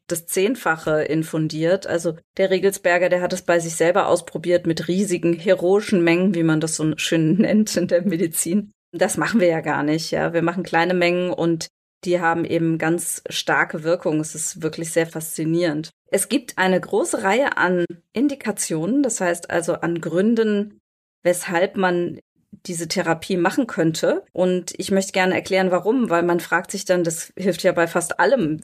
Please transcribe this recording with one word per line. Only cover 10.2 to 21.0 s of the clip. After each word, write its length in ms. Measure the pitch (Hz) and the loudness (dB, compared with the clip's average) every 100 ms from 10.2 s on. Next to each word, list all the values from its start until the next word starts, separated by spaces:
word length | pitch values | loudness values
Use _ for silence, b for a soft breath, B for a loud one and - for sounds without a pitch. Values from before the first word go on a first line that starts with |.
| 160 | 0
Wir 80 | 170 | 0
machen 200 | 165 180 | 0 -2
kleine 320 | 170 165 170 | 0 0 2
Mengen 380 | 180 175 180 180 | 2 2 0 -2
und 340 | - 170 165 - _ _ _ | 0 0 0 -4 _ _ _
die 160 | 185 175 | -2 0
haben 240 | 165 165 | 2 0
eben 340 | 165 170 165 165 | 0 0 0 0
ganz 440 | 160 175 - - - | 0 -2 -4 -8 -8
starke 540 | - - 143 170 165 | -6 0 0 0 -2
Wirkung. 380 | 156 170 175 151 | -2 -2 0 -2
Es 140 | 156 | -4
ist 280 | 156 - - | -8 -10 -6
wirklich 300 | 160 156 160 | -6 -6 -4
sehr 140 | 170 165 | -2 -2
faszinierend. 840 | 160 160 - 160 165 175 151 156 _ _ | -4 -8 -4 -2 0 0 -2 -8 _ _
Es 200 | 190 - | -2 0
gibt 280 | 226 - - | -4 -2 0
eine 240 | 185 185 | 2 2
große 440 | 175 - 349 277 | 0 -2 -2 -2
Reihe 320 | 196 220 277 - | 0 2 0 0
an 280 | 170 180 170 175 _ | 0 0 -2 -6 _
Indikationen, 880 | 214 285 277 220 196 - 160 165 277 | -2 -2 -2 -6 -4 -4 -4 0 0
das 180 | 262 - | 0 0
heißt 300 | 180 170 - | -2 -2 -4
also 240 | 170 170 | -2 -2
an 260 | 160 170 170 | -2 -2 -4
Gründen, 800 | 165 165 208 226 220 208 208 - _ _ | -2 2 2 2 2 0 -2 -10 _ _